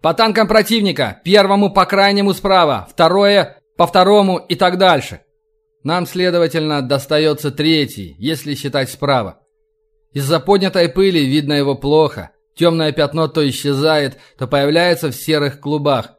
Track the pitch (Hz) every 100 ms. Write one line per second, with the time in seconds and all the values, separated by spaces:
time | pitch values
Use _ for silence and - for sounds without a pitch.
0 | 160 165 226 233 214 214 214 226 202 147
1 | 120 95 170 202 190 202 202 202 185 196
2 | 196 202 202 190 196 190 160 117 - -
3 | 165 190 202 202 151 - _ - 170 185
4 | 185 208 196 180 - 170 185 180 185 151
5 | - 87 _ _ _ _ _ _ 135 175
6 | 175 185 180 175 165 165 156 147 127 139
7 | - 151 156 147 147 143 151 160 131 107
8 | 90 76 123 160 147 139 143 143 131 -
9 | 143 131 104 - _ _ _ _ _ _
10 | _ 139 139 160 - 202 190 190 170 180
11 | 196 170 135 151 143 147 139 127 139 156
12 | 151 - 82 _ _ - 165 165 156 151
13 | 143 156 156 160 143 127 147 139 156 156
14 | 139 - _ _ 131 143 143 160 175 170
15 | 156 120 - 156 143 131 143 151 147 127
16 | -